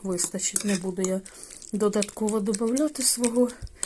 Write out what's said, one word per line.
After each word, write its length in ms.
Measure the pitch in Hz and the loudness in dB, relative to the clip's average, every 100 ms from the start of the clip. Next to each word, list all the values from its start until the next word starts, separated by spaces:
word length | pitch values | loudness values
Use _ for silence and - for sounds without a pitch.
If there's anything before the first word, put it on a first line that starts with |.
вистачить, 640 | 196 175 - 190 - - 208 | -2 0 0 -2 -2 0 0
не 100 | 190 | 0
буду 260 | 190 180 | 0 -2
я 200 | 185 190 190 - - - - | 0 -2 -4 -16 -18 -18 -6
додатково 640 | 202 208 208 202 - 214 220 | 2 2 2 -2 -2 -2 0
додавати 640 | 202 208 226 262 302 302 | 0 0 0 2 0 2
свого. 460 | 254 - 240 240 240 - - - | 0 2 2 4 2 0 -14 -10